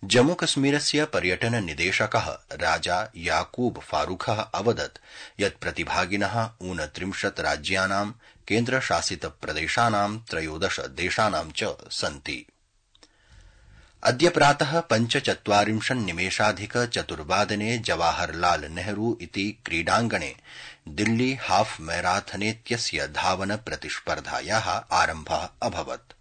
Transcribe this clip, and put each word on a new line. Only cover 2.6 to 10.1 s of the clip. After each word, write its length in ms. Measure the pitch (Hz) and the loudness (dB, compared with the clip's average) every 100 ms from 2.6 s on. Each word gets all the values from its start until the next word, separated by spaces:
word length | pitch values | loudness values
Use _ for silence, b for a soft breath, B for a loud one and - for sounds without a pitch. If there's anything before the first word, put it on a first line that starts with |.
| 82 82 80 87 - 82 | 0 0 0 -2 -2 -6
याकूब 640 | 85 80 90 - 123 - | -2 0 -2 -2 -2 -2
फारूखः 540 | - 78 73 90 - | -4 -2 -2 -2 -2
अवदत् 640 | 107 107 - 117 98 - - B B B - | -2 -2 -2 0 0 -4 -10 B B B -2
यत् 200 | 98 - | -2 -2
प्रतिभागिनः 920 | 90 85 85 - 90 101 98 113 110 - | -8 -6 -4 -2 0 0 0 0 -4 -6
ऊनत्रिंशत् 800 | 92 87 78 82 90 - 104 95 | -8 -6 -6 -6 -6 -2 -4 -2
राज्यानां, 720 | 78 76 76 95 95 98 104 117 b b - | -2 -2 0 0 2 0 -2 -6 b b 0
केन्द्रशासित 760 | 104 120 131 - 87 - 90 85 | 0 2 0 2 0 0 -4 -8
प्रदेशानां, 920 | - - 78 80 - 120 107 101 | -8 -6 -4 -2 2 4 4 0